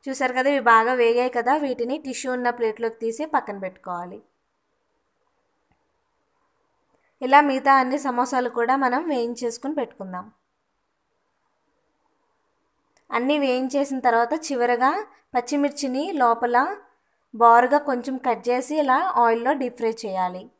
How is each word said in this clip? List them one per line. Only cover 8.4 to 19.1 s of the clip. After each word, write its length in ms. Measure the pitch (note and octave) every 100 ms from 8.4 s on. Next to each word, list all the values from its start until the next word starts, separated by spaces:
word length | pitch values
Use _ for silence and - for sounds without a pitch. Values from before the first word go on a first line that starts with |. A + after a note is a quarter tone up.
| B3 A#3
కూడా 160 | A#3 C4+
మనం 180 | C4 B3 E4+
వేయించేసుకుని 600 | C4+ A#3 A#3 A#3+ A3+ C4 D4+
పెట్టుకుందాం. 460 | A#3 - F#3+ F3+ G#3 _ _ _ _ _ _ _ _ _ _ _ _ _ _ _ _ _ _ _ _ _ _ _ _ _ _ _ _ -
అన్నీ 200 | B3 D4+
వేయించేసిన 540 | C#4 B3+ C4 C#4 C#4 C4+ B3
తర్వాత 240 | A#3 A#3 D#4 D#4
చివరగా 440 | C4+ A#3+ A#3+ C4 F4 A4 _ _
పచ్చిమిర్చిని 680 | B3+ B3 C#4+ C#4+ C#4+ C#4 B3+ E4 E4
లోపల 440 | A#3+ A#3 A#3+ A#3+ D4 G#4 _ _ _ _ _
బారుగా 460 | A3 A#3 A#3 B3 C#4+ D4
కొంచెం 240 | B3 A#3+ C4 B3+
కట్ 160 | A3 A#3+
చేసి 260 | B3 B3 D#4
ఇలా 160 | C#4+ C4 F#4